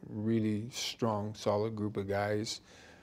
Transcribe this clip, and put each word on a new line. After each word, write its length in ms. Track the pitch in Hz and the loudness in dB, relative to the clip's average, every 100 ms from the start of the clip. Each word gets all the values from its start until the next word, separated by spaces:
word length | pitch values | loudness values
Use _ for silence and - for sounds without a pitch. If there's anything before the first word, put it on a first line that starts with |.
| - | -8
really 600 | 110 110 113 107 104 117 | -2 2 4 4 0 -2
strong, 640 | - - - 117 104 104 | -6 -6 0 2 2 -2
solid 420 | 110 107 104 113 110 | -2 2 2 2 0
group 200 | 104 104 | -2 -2
of 120 | 98 | -2
guys. 520 | 101 104 107 113 - - - - - | 0 2 0 -2 -6 -12 -20 -20 -20